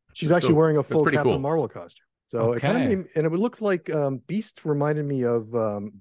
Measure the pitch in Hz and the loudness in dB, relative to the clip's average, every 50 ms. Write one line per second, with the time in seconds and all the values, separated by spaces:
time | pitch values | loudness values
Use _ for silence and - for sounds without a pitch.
0 | _ _ - - 175 151 170 175 156 135 165 151 160 160 151 151 135 - - 160 | _ _ -10 -4 0 2 2 4 4 4 4 6 4 4 2 0 0 0 2 2
1 | 151 160 147 151 143 127 101 135 131 139 160 165 135 107 - 95 87 87 - _ | 2 2 2 2 2 2 0 0 0 -2 -2 -2 -2 -4 -6 -12 -16 -18 -20 _
2 | _ _ _ _ _ _ - 117 113 117 120 120 135 143 208 254 269 254 208 190 | _ _ _ _ _ _ -4 -2 0 0 0 0 0 0 0 2 2 0 0 -2
3 | 170 - - 160 156 160 160 180 214 240 - - 220 202 190 175 - - 160 156 | -4 -4 -2 -2 0 0 0 0 -2 -2 -2 -4 -2 -2 -2 -2 -2 -4 -2 -2
4 | 147 139 135 123 - - 165 214 220 - - - - 160 147 143 143 151 151 151 | -2 -2 -4 -6 -8 -6 -6 -6 -6 -8 -12 -8 -4 -2 -2 0 0 0 -2 -2
5 | 147 143 139 131 123 120 120 117 110 110 117 120 110 107 104 104 101 104 101 101 | -2 -4 -2 -2 0 0 0 0 -2 -2 -2 -2 -2 -2 -2 -4 -8 -10 -12 -14